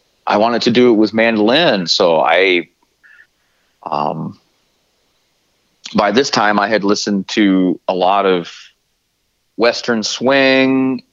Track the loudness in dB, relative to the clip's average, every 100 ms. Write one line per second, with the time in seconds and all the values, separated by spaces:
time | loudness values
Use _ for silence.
0 | _ _ -4 0 0 0 0 2 4 4
1 | 2 0 0 2 2 2 2 0 -2 0
2 | 2 2 2 2 2 0 -4 _ _ _
3 | _ -20 _ _ _ _ _ _ -8 -6
4 | -4 -6 -10 -14 _ _ _ _ _ _
5 | _ _ _ _ _ _ _ _ -6 -2
6 | 0 0 0 0 0 0 0 -2 -2 -2
7 | -2 -4 -4 0 2 2 0 -2 -4 -2
8 | 0 2 2 0 -4 -14 -20 _ _ _
9 | _ _ _ _ _ -2 -2 -2 -4 -4
10 | -4 -4 0 2 2 2 2 0 -2 -4
11 | -10